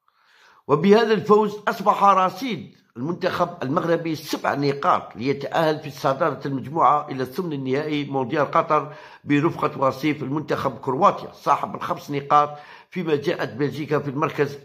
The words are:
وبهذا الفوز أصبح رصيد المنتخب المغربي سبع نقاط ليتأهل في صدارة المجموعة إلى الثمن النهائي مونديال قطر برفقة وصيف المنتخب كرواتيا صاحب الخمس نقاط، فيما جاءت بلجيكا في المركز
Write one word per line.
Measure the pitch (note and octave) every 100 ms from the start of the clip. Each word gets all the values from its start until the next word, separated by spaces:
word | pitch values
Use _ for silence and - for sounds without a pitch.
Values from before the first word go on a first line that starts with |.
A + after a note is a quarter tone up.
| _ _ _ _ - _ -
وبهذا | D3 F#3+ G#3+ A3+
الفوز | G#3+ - G#3 G#3+ - -
أصبح | A3+ G3+ F#3
رصيد | G3+ F#3+ F#3 - C4+ E3+ G#2 - _ A#2+
المنتخب | C#3+ F3 F3 - F3 -
المغربي | C3 D3 E3 E3 E3
سبع | D3+ - - -
نقاط | C3 C#3+ C#3+ E3+ A2 - -
ليتأهل | B2+ C#3 C#3 - D#3+ D3+
في | D3
صدارة | - D3 C3+ E3 C3+ D3
المجموعة | C3+ C3 D#3+ C3 D3 -
إلى | C3
الثمن | B2+ D#3 F3
النهائي | C#3+ C3 C3 D3+ D3
مونديال | C#3 C3+ B2 D#3 C3+
قطر | E3 C#3+ D3+ C3 - - -
برفقة | - C#3+ D3+ - D3 B2+
وصيف | C3 B2+ D#3 C#3+
المنتخب | C3 D3+ C#3+ C#3 C#3 A#2+
كرواتيا | - C3 G3 - -
صاحب | - D#3+ C#3+ -
الخمس | C3+ - E3 -
نقاط، | C#3+ C#3 D3 D3 - - - -
فيما | F#3 D#3+
جاءت | D3 D#3 - C#3+
بلجيكا | A2 C#3+ A#2 C3+ D3
في | C#3+
المركز | C3+ D#3 - C#3 -